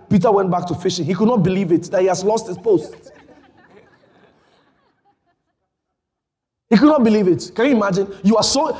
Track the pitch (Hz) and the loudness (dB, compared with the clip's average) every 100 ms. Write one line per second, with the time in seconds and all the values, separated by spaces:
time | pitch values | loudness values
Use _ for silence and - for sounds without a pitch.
0 | - 208 240 196 190 175 175 160 190 180 | -2 0 2 0 0 -4 -6 -6 -6 -6
1 | 151 185 220 247 170 190 165 170 - 190 | -6 -2 0 0 0 -2 0 -2 -2 -2
2 | 185 175 196 220 202 180 226 175 - - | 0 -2 -2 -4 -6 -6 0 0 -2 -16
3 | - - - - _ _ _ 415 _ _ | -20 -20 -20 -20 _ _ _ -20 _ _
4 | _ _ _ _ _ _ _ _ 554 _ | _ _ _ _ _ _ _ _ _ _
5 | 392 403 339 349 _ _ _ _ _ _ | _ _ _ _ _ _ _ _ _ _
6 | _ _ _ _ _ _ _ 214 294 302 | _ _ _ _ _ _ _ 4 4 4
7 | 226 214 185 165 - - 269 233 202 185 | 4 4 2 0 -4 -2 0 2 0 -2
8 | 196 - 196 220 202 269 302 | -4 -2 0 2 2 0 -2